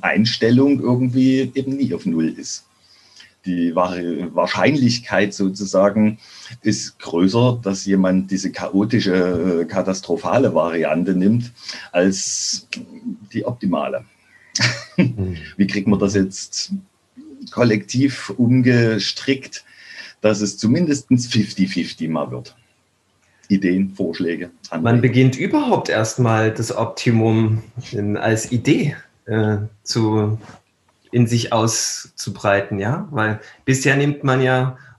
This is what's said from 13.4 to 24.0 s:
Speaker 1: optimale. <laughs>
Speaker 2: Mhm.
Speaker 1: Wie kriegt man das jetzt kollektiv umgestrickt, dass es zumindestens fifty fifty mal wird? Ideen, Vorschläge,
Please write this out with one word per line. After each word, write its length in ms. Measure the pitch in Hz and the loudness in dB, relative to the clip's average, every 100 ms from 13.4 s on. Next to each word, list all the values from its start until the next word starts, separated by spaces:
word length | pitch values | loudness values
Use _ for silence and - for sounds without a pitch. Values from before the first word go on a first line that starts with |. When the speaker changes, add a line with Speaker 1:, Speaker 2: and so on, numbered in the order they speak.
| - | -6
Speaker 1:
optimale. 600 | 123 98 76 67 64 - _ _ _ _ - | -4 -2 -2 -4 -6 -10 _ _ _ _ -2
<laughs> 280 | - - - - | -2 -2 -4 0
Speaker 2:
Mhm. 380 | 120 104 92 82 76 - | 0 0 -6 -6 -6 -2
Speaker 1:
Wie 100 | 98 | 0
kriegt 220 | 107 98 | 0 0
man 100 | 98 | 2
das 140 | 98 98 | 2 2
jetzt 560 | 95 - - - - - - _ _ - - - - | 0 -4 -10 -10 -6 -8 -10 _ _ -20 -20 -18 -8
kollektiv 760 | - 120 107 - 123 135 - - 127 | 2 2 2 0 0 0 0 -6 0
umgestrickt, 1300 | 120 127 127 120 117 101 - - - 135 - - - - - - - - | 4 4 6 4 4 2 -2 -4 -2 -2 -4 -18 -20 -20 -20 -20 -20 -2
dass 180 | 107 101 | 0 2
es 180 | 101 - | -2 -2
zumindestens 680 | 110 160 165 135 - 123 - | 0 2 2 0 2 0 2
fifty 400 | 110 95 - 92 | -2 0 0 -2
fifty 400 | 87 80 - 80 | -2 -6 -6 -6
mal 240 | 76 65 | -4 -6
wird? 240 | 62 - - _ _ _ _ _ _ _ _ - | -10 -14 -20 _ _ _ _ _ _ _ _ -2
Ideen, 440 | 95 90 95 95 | 0 2 0 0
Vorschläge, 580 | - | -2